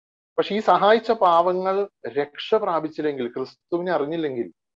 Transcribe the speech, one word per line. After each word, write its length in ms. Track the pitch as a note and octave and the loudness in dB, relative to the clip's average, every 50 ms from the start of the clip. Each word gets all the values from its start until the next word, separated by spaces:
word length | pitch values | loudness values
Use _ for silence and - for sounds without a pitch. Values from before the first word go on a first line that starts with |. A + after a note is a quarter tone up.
| _ _ _ _ _ _ _ - | _ _ _ _ _ _ _ -4
പക്ഷെ 180 | D#3+ - G3+ | -2 -2 -2
ഈ 40 | G#3 | 0
സഹായിച്ച 520 | - - F3+ E3+ F3+ G3+ A3 A#3 A3+ - | 2 2 4 4 6 4 4 4 2 0
പാവങ്ങൾ 760 | A3+ A3+ - F3+ E3+ E3 E3+ F#3 F3+ F#3 F#3 F#3+ F#3+ G3 G3+ G3 _ _ - - | 0 2 2 4 4 4 4 2 0 -2 -2 -2 -2 -2 -2 -4 _ _ -14 -6
രക്ഷ 480 | - C#3 C#3+ C#3+ - - - - A3 | -4 -4 -4 -4 -6 -12 -4 0 0
പ്രാപിച്ചില്ലെങ്കിൽ, 800 | A3 G#3 F#3+ F3 D#3+ D#3 D3+ - - D3+ D3+ C#3+ C3+ B2+ A#2 A#2+ | 0 2 0 -2 -2 -4 -4 -6 -4 -4 -4 -4 -4 -6 -6 -6
ക്രിസ്തുവിനെ 580 | C3+ C3 C3 - _ _ _ - E3+ F3 F#3 | -8 -8 -8 -10 _ _ _ -6 -4 -2 -2
അറിഞ്ഞില്ലെങ്കിൽ, 600 | F3 D3 C#3+ C#3+ E3 E3+ D#3+ D3 C3 A#2+ A2+ F2 - _ _ _ _ | -2 -2 -2 -2 -4 -4 -4 -4 -4 -6 -6 -8 -10 _ _ _ _